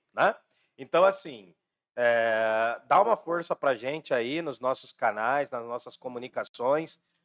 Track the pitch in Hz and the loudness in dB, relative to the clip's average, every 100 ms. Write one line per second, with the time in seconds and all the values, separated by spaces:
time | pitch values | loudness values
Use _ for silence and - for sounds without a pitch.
0 | _ - 175 226 _ _ _ - 131 165 | _ 0 0 0 _ _ _ -20 -2 4
1 | 190 190 170 120 87 _ _ _ _ - | 4 2 -6 -16 -18 _ _ _ _ 0
2 | 120 117 113 110 113 110 113 113 - 160 | 2 4 2 2 2 2 0 -4 2 4
3 | 220 208 - 170 170 - 139 120 127 156 | 4 0 -2 -4 -4 -2 0 0 -4 -6
4 | - 131 117 156 165 120 127 131 135 - | -2 -2 0 -4 -6 -4 -4 -4 -8 -4
5 | 120 104 113 143 139 123 117 120 - - | -2 0 0 0 -2 -6 -8 -10 -12 -16
6 | 131 123 123 - 104 - 123 151 160 - | -12 -10 -10 -8 -10 -4 0 0 -2 -12
7 | _ _ | _ _